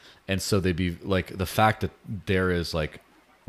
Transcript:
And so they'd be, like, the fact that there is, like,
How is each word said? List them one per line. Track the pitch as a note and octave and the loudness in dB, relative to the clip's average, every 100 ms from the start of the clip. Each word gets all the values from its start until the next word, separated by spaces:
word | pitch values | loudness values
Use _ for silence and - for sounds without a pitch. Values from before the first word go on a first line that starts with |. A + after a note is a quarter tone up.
| - - - | -20 -18 -4
And | G2 | -4
so | - G#2 | 2 2
they'd | F#2 E2+ | 2 2
be, | F2+ E2+ | 0 -2
like, | - F#2 - F#2+ | -2 -2 -2 -4
the | F#2 | -2
fact | - A2 - | 4 4 4
that | F#2 - - G#2 - | -4 -6 -10 -8 0
there | F#2 F#2 | 2 2
is, | F2 D#2+ | 0 0
like, | E2 D2+ - - _ _ _ | -2 -4 -6 -20 _ _ _